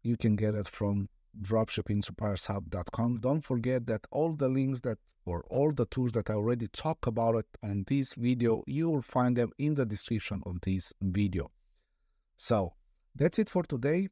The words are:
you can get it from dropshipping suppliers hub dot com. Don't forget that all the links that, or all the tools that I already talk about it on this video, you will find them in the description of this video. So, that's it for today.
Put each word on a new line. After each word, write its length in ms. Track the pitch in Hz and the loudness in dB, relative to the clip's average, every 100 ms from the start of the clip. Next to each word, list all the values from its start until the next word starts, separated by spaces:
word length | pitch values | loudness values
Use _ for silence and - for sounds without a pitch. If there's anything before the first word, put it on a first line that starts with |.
you 140 | 117 120 | -2 2
can 200 | 113 104 | 4 4
get 180 | 107 | 2
it 120 | 104 98 | 0 -4
from 400 | - 101 101 98 _ _ - | -2 0 0 -2 _ _ -12
dropshipping 600 | 95 110 110 - - 104 | 0 0 2 -2 0 -2
suppliers 440 | - - 104 95 - | -2 -4 -4 -4 -4
hub 240 | 98 87 | -6 -4
dot 200 | 95 87 | -8 -6
com. 260 | - 120 120 | -2 0 0
Don't 220 | 123 156 | 0 0
forget 440 | - 123 120 127 120 | 0 -2 0 -2 -2
that 200 | 107 - | -4 -4
all 220 | - 165 | -2 0
the 160 | 156 131 | 2 0
links 320 | 131 135 127 | 2 0 -2
that, 180 | 123 - _ _ - | -4 -6 _ _ -6
or 180 | 85 - | -6 -2
all 220 | 127 151 | 2 2
the 140 | 139 113 | 2 0
tools 260 | 127 123 | 0 0
that 180 | 113 101 | 0 -2
I 40 | |
already 320 | 107 107 120 110 | 0 0 0 -4
talk 380 | - 156 160 - | -4 -4 -2 -2
about 280 | 113 113 | 2 2
it 120 | 113 - - | 2 -2 -8
on 220 | 107 101 95 | -4 -2 0
this 260 | 139 131 | 0 0
video, 480 | - 120 127 117 113 - | 0 0 4 4 2 0
you 220 | 139 165 | -2 0
will 140 | 151 | 0
find 340 | - 131 123 120 | 0 2 4 2
them 160 | 120 - | 0 0
in 160 | 147 | 0
the 100 | 147 | 2
description 580 | 120 101 - 110 - 98 - | 0 -2 -2 -4 -2 -6 -4
of 140 | 90 | -4
this 300 | 95 95 - - | 0 0 -2 -4
video. 480 | 98 95 101 90 69 _ _ _ _ _ _ _ _ _ | 0 2 2 0 -4 _ _ _ _ _ _ _ _ _
So, 360 | - 110 90 _ _ _ _ | 0 2 2 _ _ _ _
that's 240 | 131 156 - | 0 2 2
it 120 | 214 | 0
for 120 | 185 | 0
today. 460 | 160 127 135 170 196 | 0 -2 0 0 -2